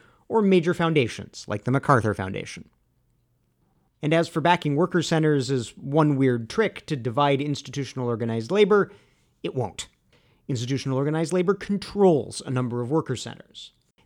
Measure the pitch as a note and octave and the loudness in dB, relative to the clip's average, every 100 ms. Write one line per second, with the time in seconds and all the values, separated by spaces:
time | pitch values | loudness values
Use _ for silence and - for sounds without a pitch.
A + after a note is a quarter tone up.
0 | _ _ - A3+ G3+ F#3 D#3+ E3+ E3 D#3 | _ _ -2 2 4 4 4 0 2 2
1 | A2+ - - - - G#2 - C3+ - B2+ | 0 -4 -14 -14 -8 -6 0 0 4 4
2 | G#2+ G2+ F#2+ G2 - - - _ _ _ | 4 -2 -4 -6 -10 -14 -18 _ _ _
3 | _ _ _ _ _ _ _ _ _ - | _ _ _ _ _ _ _ _ _ -8
4 | D3 E3 E3 E3 D#3 F3 D3+ C#3+ F3+ F3+ | 0 0 0 0 2 2 2 0 2 0
5 | - D#3+ D#3 D3 B2 C3+ A2 - C3+ D3 | 2 2 4 2 0 -2 -4 -10 -2 2
6 | D3+ C3+ C3+ A#2+ A2+ - G#3+ - - C#3+ | 4 4 2 2 -2 -2 -2 -2 -8 -6
7 | A#2 A#2 C#3+ C#3 D3 C#3+ - C3+ C3 C3 | -4 0 2 2 -2 -6 -8 -8 -8 -6
8 | B2 A2+ A2+ A2+ A2+ G3 G3+ G#3 F#3 - | -4 -2 -2 -4 -2 4 4 4 2 -6
9 | _ _ _ _ E3+ C3 G#2 - - _ | _ _ _ _ -8 -4 -6 -6 -16 _
10 | _ _ _ _ - B2+ B2 C3+ C#3 C3 | _ _ _ _ -8 -6 -2 -4 -2 -2
11 | C#3+ D#3 E3 F3+ F3+ G3 - G3+ - G3+ | 0 -2 0 0 0 -2 -2 -6 -4 4
12 | G3 D3 - - - B2+ B2+ A#2+ A#2+ D#3+ | 4 4 0 -10 -6 -4 -2 -4 -2 -2
13 | D#3 A#2 A#2 - - - - _ _ _ | -2 -6 -8 -14 -20 -20 -20 _ _ _